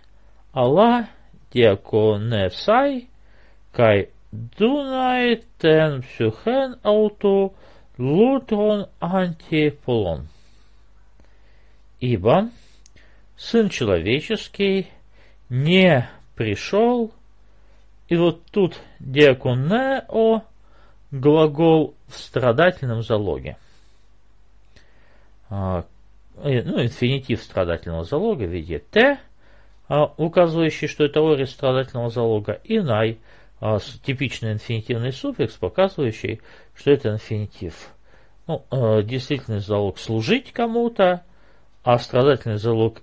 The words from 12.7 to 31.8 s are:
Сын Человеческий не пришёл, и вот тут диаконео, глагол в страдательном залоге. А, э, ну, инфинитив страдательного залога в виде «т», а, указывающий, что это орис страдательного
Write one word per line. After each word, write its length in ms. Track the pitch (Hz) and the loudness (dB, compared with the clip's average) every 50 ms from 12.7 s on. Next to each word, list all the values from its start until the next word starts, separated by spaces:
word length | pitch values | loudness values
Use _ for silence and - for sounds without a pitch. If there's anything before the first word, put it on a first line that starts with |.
| - - - - - - - - - - - - - | -20 -20 -20 -20 -20 -20 -20 -20 -20 -20 -20 -20 -20
Сын 320 | - - - - 233 214 196 | -18 -8 -2 0 0 0 0
Человеческий 1200 | - - 123 101 92 85 80 104 123 151 - - 220 - - - - - 196 196 190 190 185 - - - - - - - - - - - - - | -2 -2 -2 0 0 0 0 0 -2 -2 -2 -4 -8 -8 -8 -10 -6 -4 -2 -2 -2 -2 -4 -8 -12 -20 -20 -20 -20 -20 -20 -20 -20 -20 -12 -8
не 580 | 123 127 143 160 180 190 185 180 151 127 127 - - - - - - | -4 -2 0 2 4 4 6 6 4 4 0 -2 -10 -20 -20 -12 -8
пришёл, 760 | - 117 107 101 - - - 190 202 233 240 247 240 226 220 - - - - - - - - - - - - - - - - - - - - | -6 -4 -2 -4 -4 -4 -2 0 0 2 2 0 0 -4 -6 -8 -14 -20 -20 -20 -20 -20 -20 -20 -20 -20 -20 -20 -20 -20 -20 -20 -16 -6 -2
и 80 | 175 | 0
вот 260 | 165 170 170 165 - - - | 2 2 2 0 -2 -8 -6
тут 300 | - 208 185 165 - - - - - - | -2 0 0 0 -2 -6 -18 -20 -20 -18
диаконео, 1400 | 127 131 131 147 147 139 127 131 - 131 123 127 135 160 208 247 262 269 269 254 - - - 226 226 226 226 220 - - - - - - - - - - - - - - | -12 -2 4 6 6 6 6 4 0 -2 -2 0 0 0 0 0 0 -2 -2 -4 -6 -4 -2 0 2 2 2 0 -2 -8 -20 -20 -20 -20 -20 -20 -20 -20 -20 -20 -18 -12
глагол 840 | 143 135 127 147 151 160 156 151 139 151 165 165 160 156 143 - - - - | -6 0 2 4 4 6 4 2 2 2 4 4 4 4 2 0 -6 -14 -20
в 100 | - - | -20 -20
страдательном 840 | - - - - - 120 123 113 135 170 180 180 - 135 123 113 113 | -18 -12 -8 -4 0 0 2 2 4 2 2 2 -2 -4 -6 -4 -4
залоге. 560 | 110 - 113 104 104 90 73 67 65 69 - - - - - - - - - - - - - - - - - - - - - - - - - - - - - - - - - - - - - - - - | -4 -2 -2 -2 -2 -2 -6 -6 -8 -12 -14 -16 -18 -20 -20 -20 -20 -20 -20 -20 -20 -20 -20 -20 -20 -20 -20 -20 -20 -20 -20 -20 -20 -20 -20 -20 -20 -20 -20 -20 -20 -20 -20 -20 -20 -20 -20 -20 -18 -12
А, 360 | 101 98 95 95 92 85 85 - - - - - - - - - - | -8 -6 -4 -4 -4 -4 -6 -10 -16 -20 -20 -20 -20 -20 -20 -20 -16
э, 260 | - - 147 131 120 | -8 -4 -2 -2 -2
ну, 180 | - 170 302 202 | -2 -2 -2 -2
инфинитив 600 | 127 117 - - 127 120 139 135 - - 117 - | -2 -4 -4 -2 -2 -2 -2 -2 -4 -4 -6 -6
страдательного 640 | - - - 98 92 85 85 80 - 87 82 82 82 | -6 -6 -4 -2 -2 -2 -2 -6 -6 -8 -8 -8 -6
залога 400 | - 135 156 208 233 208 139 101 | -4 -4 -2 -2 -2 -2 -4 -4
в 60 | 82 | -6
виде 280 | 90 87 80 85 80 73 | -6 -8 -8 -8 -8 -10
«т», 400 | - - - 208 240 285 277 - - - - - - - - - - - - - - - | -8 -2 2 2 4 2 2 -2 -8 -18 -20 -20 -20 -20 -20 -20 -20 -20 -20 -18 -8 -2
а, 240 | 143 147 151 - - | 0 0 0 0 -2
указывающий, 720 | - 156 165 - 185 175 165 160 165 165 156 151 - 156 | -4 -4 0 2 4 2 4 2 0 0 0 -2 -4 -6
что 180 | 147 - - 151 | -6 -2 0 0
это 160 | 143 - 151 | 0 2 2
орис 300 | 156 160 151 135 131 127 | 2 2 2 0 -2 -4
страдательного 600 | - - 135 131 131 131 | -6 -4 -2 0 0 0